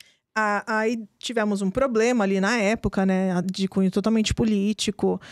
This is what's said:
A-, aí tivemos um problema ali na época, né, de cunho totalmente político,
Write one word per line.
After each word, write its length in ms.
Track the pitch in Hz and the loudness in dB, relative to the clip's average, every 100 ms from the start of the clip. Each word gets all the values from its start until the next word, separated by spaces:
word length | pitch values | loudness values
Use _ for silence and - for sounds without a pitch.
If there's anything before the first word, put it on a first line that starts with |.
| - _ _ | -20 _ _
A-, 300 | 220 214 202 - 220 | -2 0 0 -2 -2
aí 240 | 220 233 208 _ | -2 -4 -8 _
tivemos 420 | - 233 208 202 | -6 -2 0 0
um 80 | 190 | -2
problema 540 | 247 269 220 233 247 | 0 0 2 2 2
ali 160 | 196 196 | 2 0
na 160 | 196 240 | 0 0
época, 500 | 214 220 202 - 190 | 0 0 -2 0 2
né, 280 | 185 190 175 185 | 2 0 0 -2
de 160 | 190 190 | -2 -2
cunho 240 | 196 190 | 0 0
totalmente 420 | 202 214 226 214 | 2 0 2 0
político, 840 | - 226 208 202 214 - - 190 185 - | 0 0 2 0 -2 -4 -2 -2 -2 -8